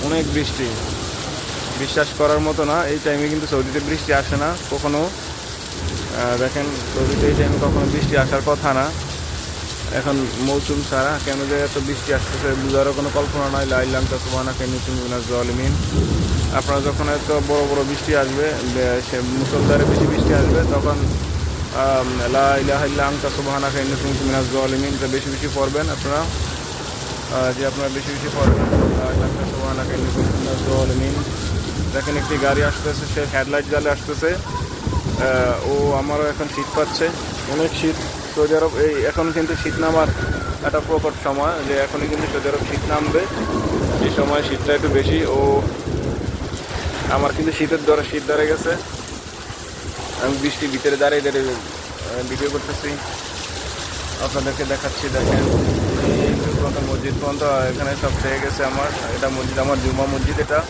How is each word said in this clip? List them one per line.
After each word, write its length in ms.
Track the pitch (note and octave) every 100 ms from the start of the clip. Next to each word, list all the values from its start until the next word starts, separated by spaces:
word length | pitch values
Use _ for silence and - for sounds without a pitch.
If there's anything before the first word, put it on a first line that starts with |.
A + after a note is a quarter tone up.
অনেক 220 | C#3+ D#3+ D3+
বৃষ্টি, 340 | D3 D3 - B2 G#2 F2+ - - - - - - - - -
বিশ্বাস 280 | C3+ - D3 -
করার 220 | D3+ D3+
মতো 260 | D#3 D3+ D3
না। 200 | D#3+ D#3+
এই 140 | D3
টাইমে 240 | D3+ C#3+ D3
কিন্তু 200 | D#3 D3+
সৌদিতে 320 | C#3 C3 C3+
বৃষ্টি 340 | C#3+ D#3 -
আসে 240 | C#3 C3 C#3+
না 180 | D3 F3 C3
কখনো। 320 | C#3 C#3+ D3
আহ, 1300 | E3+ - - - - - - - - - - A#2+ B2 B2
দেখেন 280 | B2+ C#3+ C#3+ C#3 - C3+
সৌদিতে 320 | C3 - D3
এই 60 | C#3
টাইমে 200 | - -
কখনো 240 | C#3+ - C#3
বৃষ্টি 240 | D3 C3+ C#3+
আসার 240 | C3 C#3 C3+
কথা 280 | D3 D3
না। 180 | C3 C#3 E3 - - - - - - - - -
এখন 340 | B2+ C3+ C#3 B2+ A2+
মৌসুম 420 | C3+ C#3 - C#3+ C#3+
ছাড়া 300 | C3+ C3+ D3 C#3
কেন 100 | C#3 C#3
যে 60 | C#3+
এত 240 | C#3+ C#3+ C#3
বৃষ্টি 260 | C#3 -
আসতেছে 420 | C3+ - C3 C3+ C3+
বুঝারও 380 | C3+ C3+ C#3
কোনো 160 | C3+ C#3+
কল্পনা 300 | D3 C#3+ D3
নাই। 80 | C#3
লা 100 | C#3
ইলাহা 220 | C3+ B2+
ইল্লাল্লাহ 360 | C3 C3 C3 C3
সুবহানাকা 440 | B2+ C3 C3 B2+
ইন্নী 160 | B2+ B2+ B2
কুনতু 180 | B2+
মিনাজ 180 | B2 B2 A#2
জালিমিন। 440 | A#2+ A#2+ B2 C3 - - - - - - - - C3+
আপনারা 240 | C3 C#3
যখন 280 | C#3 C#3 D3
এত 220 | D3 D3
বড় 360 | D3+ C#3+ D3 C#3+
বড় 120 | C#3
বৃষ্টি 320 | C3+ C#3+ - D3
আসবে, 380 | C3+ C3+ D3+ C#3+ B2 B2
বে-, 260 | B2 B2 B2
সে 80 | B2+
মুষলধারে 680 | B2 C3 C3+ C#3+ C#3 C#3+ C#3+
বেশি 220 | - D3
বৃষ্টি 260 | - -
আসবে, 300 | D3 C#3+ D#3+ D#3+
তখন, 180 | C#3+ C#3+
আম, 1400 | C#3+ C#3 - - - - - - B2+ C3+ C3+ B2+ B2+ A#2+
লা 240 | C3 C#3 C#3
ইলাহা 280 | C3 C#3 D3
ইল্লা 220 | C#3+ C#3+
আনতা 220 | C#3+ C#3
সুবহানাকা 500 | C3+ C#3 C#3 C#3 C#3
ইন্নী 160 | C3+ C3+
কুনতু 220 | C3+ C3+ C3+
মিনাজ 200 | C3+ B2+
জালিমিন, 320 | C3+ C3 C3+ C#3
এটা 220 | C#3 C3
বেশি 220 | C3+ C3+
বেশি 180 | C3+ D3 C#3
পড়বেন 340 | C3+ C#3+ D#3
আপনারা। 300 | C#3 C#3 D3
আহ, 1400 | E3 - - - - - - - - - - B2+ B2+ B2+
যে 100 | C3+
আপনারা 220 | C3 C#3
বেশি 220 | C3 C3+
বেশি 180 | C#3+ C#3+ C#3
পড়বেন, 360 | C#3 - -
লা 420 | - - - E3
ইলাহা 0 |
ইল্লা 380 | - - - -
সুবহানাকা 420 | - C3+ C3 C3
ইন্নী 160 | C3 B2+ C3+
কুনতু 220 | B2+ -
মিনাজ 320 | B2+ C3 C3
জালিমিন। 540 | C3 C3 C3 C3+ C#3 - - - - - - -
দেখেন 240 | C3+ C#3 D3
একটি 200 | C#3 D3
গাড়ি 260 | C#3 B2+
আসতেছে, 420 | C#3+ - D3 C#3+ D3 -
সে 220 | C#3+ C3+
হেডলাইট 320 | C3 C#3+ C#3+
জ্বালে 200 | D3 D3
আসতেছে। 460 | C#3+ - C#3+ D#3+ F3+
আহ, 1400 | - - - - - - - - C3 C3 B2 A#2+ B2+
ও, 240 | C#3+ C#3+ C#3
আমারও 240 | C#3 D3
এখন 240 | D3+ C#3+ D3 C#3
শীত 100 | C#3 D#3
পাচ্ছে, 340 | D3+ - E3 E3+ - - -
অনেক 220 | C#3+ D#3+ -
শীত। 140 | E3 D#3 - - - -
সৌদি 200 | D3+ D#3
আরব 220 | D#3+ B2
এই 280 | D#3 C#3+ B2
এখন 260 | D3+ E3
কিন্তু 240 | D#3+ D#3+ E3
শীত 160 | D#3+ D3+
নামার 280 | D#3+ D#3+ D3+ - - - - -
একটা 160 | C#3+ D3+
প্রকট 340 | D3 D#3+ D3+ -
সময়, 280 | D3 C#3 D3 E3+ C#3
যে 60 |
এখনই 340 | C#3 C#3 D3 D3
কিন্তু 200 | D3+ D3
সৌদি 160 | C#3+ C#3
আরব 100 | C#3+ -
শীত 80 | D3 -
নামবে। 300 | D3+ D3+ D3+ F#3+ - - - - - - - -
এই 60 | -
সময় 260 | C#3+ D3 D3
শীতটা 240 | - C#3+
একটু 140 | D3 D3+
বেশি। 380 | C3+ B2+ D#3+ D#3
ও, 360 | C3+ C#3 C#3 C3+ - - - B2+ - - - - - - - - - -
আমার 200 | C3+ C#3+ -
কিন্তু 220 | D#3 D#3
শীতের 280 | D3+ D#3+ D3
দরে 180 | D3+ C#3+
শীত 120 | D3+ C3+
ধরে 200 | D3+ D3+
গেছে। 280 | D#3 D#3+ F3 - - - - - - - - - - - - - -
আমি 140 | B2+ C#3
বৃষ্টির 280 | C#3+ C3+ D3+
ভিতরে 280 | C3 D3 C#3
দাঁড়িয়ে 240 | C#3+ C#3+
দাঁড়িয়ে, 240 | C#3 C3+ C3
আহ, 800 | A#2+ - - - - - A#2+ B2+
ভিডিও 200 | C3 C#3+
করতেছি, 480 | C#3+ - C#3+ D3 C#3+ - - - - - - - - - - - -
আপনাদেরকে 420 | C3+ C3+ C3 C3+ C3+
দেখাচ্ছি। 440 | C3+ C#3 - C#3+
দেখেন 640 | B2+ - - - - - - - - -
এই 220 | - - - -
পর্যন্ত 460 | - C#3+ C#3 C#3
মসজিদ 220 | - C3+ B2+
পর্যন্ত 220 | C#3+ C#3+
এখানে 520 | D3 C3+ C3 B2+ C#3 C#3
সব 100 | C#3+ -
ছেয়ে 180 | C3+ C3+
গেছে 260 | C#3 C3+ C#3
আমার। 220 | C3 C#3+
এটা 420 | C3+ B2 B2+ C3+
মসজিদ, 300 | C3 B2+ C3
আমার 180 | C3+ C#3
জুমা 220 | B2+ C3 C#3
মসজিদ 340 | C#3 C#3 D3+
এটা। 220 | C#3 D3+ D#3+